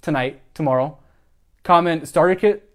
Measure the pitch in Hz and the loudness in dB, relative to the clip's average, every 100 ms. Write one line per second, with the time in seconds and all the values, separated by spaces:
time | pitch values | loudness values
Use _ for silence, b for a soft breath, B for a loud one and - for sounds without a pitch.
0 | - 147 127 - _ - 151 127 135 151 | -4 -4 -4 -8 _ -6 -2 0 -2 -8
1 | _ _ _ _ _ _ - 170 170 165 | _ _ _ _ _ _ 2 2 2 -4
2 | 147 - 170 185 208 208 _ | -4 0 2 2 0 -2 _